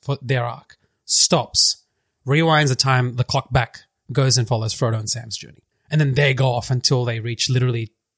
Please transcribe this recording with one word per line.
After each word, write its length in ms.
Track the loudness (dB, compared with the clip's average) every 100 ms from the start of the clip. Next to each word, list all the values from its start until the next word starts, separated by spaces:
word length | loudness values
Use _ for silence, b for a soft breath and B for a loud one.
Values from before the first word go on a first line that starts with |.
for 160 | -8 -8
their 220 | -2 -2 -2
arc, 320 | -8 -16 -20 _ _ -2
stops, 720 | 2 4 2 0 2 2 0 _ _ _ _ -2
rewinds 440 | 2 4 4 2
the 60 | 2
time, 400 | 2 2 0 -2
the 80 |
clock 280 | -2 -2 0
back, 300 | -2 -2 -6 -20 _ _
goes 260 | 0 2 2
and 100 | 2
follows 260 | -2 -2
Frodo 260 | -2 -2 -2
and 100 | -4
Sam's 280 | -8 -10 -14
journey. 260 | -14 -20 _ _ _
And 100 | 0
then 140 | 2
they 200 | 2 2
go 180 | 2 0
off 180 | 0 -2
until 320 | -2 2 0 0
they 140 | -4
reach 300 | -6 -6 -2
literally 420 | 0 0 -2 -8 _ _